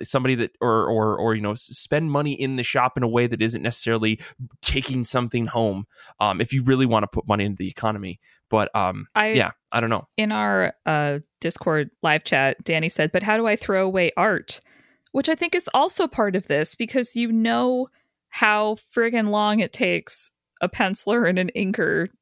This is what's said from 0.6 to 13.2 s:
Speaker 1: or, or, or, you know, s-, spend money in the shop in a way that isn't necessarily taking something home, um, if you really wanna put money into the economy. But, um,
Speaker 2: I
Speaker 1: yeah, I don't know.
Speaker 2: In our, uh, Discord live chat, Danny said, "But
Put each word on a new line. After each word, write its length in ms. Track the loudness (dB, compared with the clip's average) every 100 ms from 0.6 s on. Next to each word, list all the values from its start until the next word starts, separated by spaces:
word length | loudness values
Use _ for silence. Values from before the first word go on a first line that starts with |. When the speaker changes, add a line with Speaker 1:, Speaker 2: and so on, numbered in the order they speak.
Speaker 1:
or, 260 | 0 2 2
or, 300 | 2 0 0
or, 160 | 0
you 80 | 0
know, 120 | -2
s-, 100 | -4
spend 480 | -6 -6 -2 0 0
money 220 | 0 -2
in 240 | -2 -4 -2
the 60 |
shop 320 | -2 2 0 2
in 60 |
a 60 | 0
way 180 | 2 2
that 160 | 2
isn't 200 | 0 0
necessarily 560 | -4 -4 -2 0 0 -2 -6 -14 -16 -6
taking 420 | -2 -2 -2 -2
something 440 | 0 0 0 -2 -2
home, 380 | 0 0 0 -8 _ -20 -2
um, 200 | -2 0
if 120 | 0
you 80 | 0
really 220 | 2 4 4
wanna 220 | 2 0
put 200 | -4 0
money 180 | 0 0
into 120 | -2
the 100 | -6
economy. 520 | -4 -4 -4 -8 -12 _ _ -2
But, 200 | 0 0 0
um, 320 | -2 -2 -4 0
Speaker 2:
I 160 | 2
Speaker 1:
yeah, 200 | 2 0 -4 _
I 80 | -2
don't 80 | 0
know. 180 | -2 -4 -4
Speaker 2:
In 160 | -2
our, 420 | 0 0 2 0 -2 -2
uh, 340 | 0 0 -4 -8 _
Discord 480 | -6 -4 0 0 -2 _
live 200 | 0 0
chat, 400 | 2 2 2 0
Danny 240 | -2 -2 -2
said, 240 | -2 0
"But 120 | 0